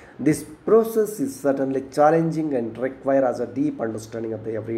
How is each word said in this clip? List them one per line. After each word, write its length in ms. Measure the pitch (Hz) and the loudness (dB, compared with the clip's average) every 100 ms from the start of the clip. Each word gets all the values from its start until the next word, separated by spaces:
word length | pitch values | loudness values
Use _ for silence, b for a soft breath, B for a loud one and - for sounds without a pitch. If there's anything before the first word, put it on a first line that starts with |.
| B B | B B
This 160 | 135 151 - - - | 0 0 -4 -10 4
process 420 | 220 220 226 208 - | 4 4 0 -2 -2
is 80 | 135 - 143 | -6 -2 0
certainly 360 | 135 135 135 135 151 | 0 0 -2 -2 4
challenging 520 | 151 165 165 156 156 131 | 6 6 2 0 -2 -2
and 120 | 113 110 131 | -4 -4 -6
require 380 | 135 135 135 127 | -2 2 4 2
as 100 | 113 | 0
a 100 | 117 117 | -4 -2
deep 180 | 151 139 113 | -2 -2 -6
understanding 460 | 110 - 113 113 107 | -6 -8 -8 -6 -6
of 40 | 110 | -6
the 80 | 110 | -6
every 160 | 113 | -4